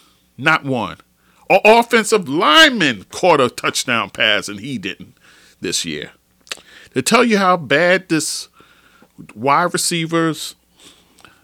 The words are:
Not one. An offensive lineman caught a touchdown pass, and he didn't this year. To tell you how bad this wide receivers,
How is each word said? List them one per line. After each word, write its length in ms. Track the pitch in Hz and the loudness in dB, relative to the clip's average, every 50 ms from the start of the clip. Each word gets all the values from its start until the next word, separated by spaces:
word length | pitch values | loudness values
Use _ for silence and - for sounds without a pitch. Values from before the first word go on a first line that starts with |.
| _ _ _ _ _ _ _ | _ _ _ _ _ _ _
Not 280 | - 131 160 160 - - | -4 0 0 0 0 -2
one. 340 | 139 131 120 101 85 80 - _ _ _ _ _ _ _ _ _ - | -4 -4 -4 -4 -6 -10 -14 _ _ _ _ _ _ _ _ _ 2
An 80 | 165 196 - | 2 4 6
offensive 640 | 208 226 233 233 - 240 226 208 - 220 214 170 123 | 6 6 6 4 2 0 0 2 0 0 -2 -2 -2
lineman 760 | 139 170 214 294 302 320 320 294 254 214 160 135 113 92 87 - | -2 0 2 4 6 6 6 6 4 0 -2 -2 -2 -4 -10 -14
caught 300 | - - - 180 160 139 | -8 0 2 4 4 4
a 100 | 127 120 | 4 0
touchdown 600 | - - - 151 - - - 131 120 113 101 98 | -2 -4 -6 -4 -4 -4 -4 -2 -2 -2 -2 -4
pass, 380 | - - 120 110 104 98 90 - | -4 -2 0 0 0 0 -2 -6
and 120 | 104 95 | -12 -12
he 180 | 104 143 135 104 | -12 -10 -10 -10
didn't 380 | 92 95 - - 92 95 _ _ _ - - _ _ _ _ _ | -10 -10 -12 -12 -18 -20 _ _ _ -20 -20 _ _ _ _ _
this 240 | - 90 80 - - | -8 -6 -6 -6 -6
year. 280 | 82 73 73 - - - _ _ _ _ _ _ - - - - - - - - - _ | -6 -8 -10 -10 -14 -16 _ _ _ _ _ _ -16 -16 -16 -16 -20 -20 -20 -20 -8 _
To 80 | 135 | -6
tell 220 | 131 - 226 247 247 | -2 0 2 2 2
you 140 | 240 214 196 | 2 0 2
how 180 | 196 180 180 | 2 0 0
bad 520 | 175 147 110 139 151 175 175 185 185 185 - | 0 0 0 0 2 2 2 0 0 0 -2
this 400 | 165 156 - - - - - - _ _ - _ _ _ _ _ _ _ _ _ _ - 110 - - | -4 -4 -2 -6 -8 -10 -12 -16 _ _ -20 _ _ _ _ _ _ _ _ _ _ -20 -20 -20 -14
wide 380 | 104 120 139 143 160 175 175 | -6 0 0 2 2 2 0
receivers, 800 | - 170 - - 175 165 165 160 170 165 165 160 147 - - - - _ _ _ _ _ - - - _ _ _ _ _ - - _ _ | -2 -4 -4 -4 -4 -4 -4 -4 -2 -2 -2 -2 -4 -6 -10 -14 -16 _ _ _ _ _ -20 -20 -20 _ _ _ _ _ -20 -20 _ _